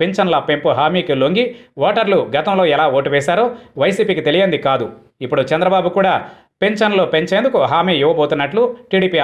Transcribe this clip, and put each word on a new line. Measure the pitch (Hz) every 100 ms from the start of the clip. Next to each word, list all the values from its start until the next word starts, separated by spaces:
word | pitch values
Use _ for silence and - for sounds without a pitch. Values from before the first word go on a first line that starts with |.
పింఛన్ల | 175 196 185 151 147
పెంపు | 147 156
హామీకి | 123 156 180 151 131
లొంగి | 139 185 247 - - -
ఓటర్లు | 160 220 208 185 107 135
గతంలో | 160 196 175
ఎలా | 143 156
ఓటు | 131 139
వేశారో | 139 143 175 240 240 - -
వైసీపీకి | 156 196 196 160
తెలియంది | - 165 190 156
కాదు. | 139 131 107 - - -
ఇప్పుడు | 127 143 131
చంద్రబాబు | 160 180 190 175
కూడా | 190 185 131 - - _ -
పింఛన్లు | 196 214 214 196
పెంచేందుకు | 165 160 175 190 254 226 127
హామీ | 160 180 156
ఇవ్వబోతున్నట్లు | 143 151 147 147 143 202 247 240 -
టీడీపీ | 190 185 170